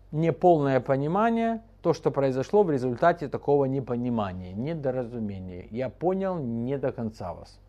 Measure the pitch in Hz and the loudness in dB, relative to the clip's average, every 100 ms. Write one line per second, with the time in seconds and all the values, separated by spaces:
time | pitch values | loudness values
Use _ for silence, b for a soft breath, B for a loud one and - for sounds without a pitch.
0 | - 151 165 160 180 165 139 131 - 135 | -8 -2 0 4 6 6 4 2 2 0
1 | 143 190 226 226 226 226 - - 175 151 | 0 0 2 2 0 -2 -8 -4 0 2
2 | 156 139 135 131 131 208 196 139 127 120 | 0 2 2 0 2 4 4 2 0 2
3 | 170 170 139 113 - 143 135 135 123 120 | 2 2 -2 -4 2 2 2 -2 -4 -4
4 | 123 117 98 90 90 95 135 165 135 127 | -2 -2 -2 -6 -10 -8 -6 -4 -4 -4
5 | 117 120 107 98 92 90 - 110 127 - | -4 -6 -6 -6 -10 -12 -10 -6 -6 -2
6 | 165 190 190 180 127 117 120 139 135 120 | 0 0 -2 -4 -4 -4 -4 -2 -4 -4
7 | 113 - 92 82 - - | -6 -6 -10 -10 -14 -20